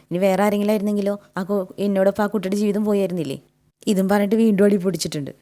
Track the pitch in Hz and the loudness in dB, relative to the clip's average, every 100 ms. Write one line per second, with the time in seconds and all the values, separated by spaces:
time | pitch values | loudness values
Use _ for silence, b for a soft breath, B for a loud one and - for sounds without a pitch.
0 | b 170 190 190 208 208 202 214 202 208 | b -2 0 2 2 0 0 0 0 -2
1 | 196 202 b - 185 202 185 - 202 196 | -2 -4 b -10 -4 -4 -4 -4 -2 2
2 | 190 196 208 214 185 208 208 202 214 202 | 2 2 -2 -2 -2 -2 0 0 0 0
3 | 190 175 143 139 - _ _ _ - 190 | 0 -2 -4 -8 -12 _ _ _ -2 0
4 | 190 202 202 220 226 196 202 202 180 165 | 2 2 2 2 2 4 4 2 0 -4
5 | 165 156 135 - | -6 -8 -8 -12